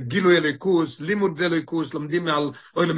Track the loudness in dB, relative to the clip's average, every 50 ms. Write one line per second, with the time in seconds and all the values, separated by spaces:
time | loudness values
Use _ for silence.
0 | -2 -2 -2 2 4 6 6 6 4 2 -2 -2 0 2 2 2 2 0 -4 -6
1 | -4 -4 -2 0 0 -2 0 0 -2 0 0 -2 -2 -4 -4 -6 -4 -4 -6 -8
2 | -6 -4 -4 -2 -2 0 -2 0 -2 -4 -6 -10 -16 -8 -4 -2 0 0 0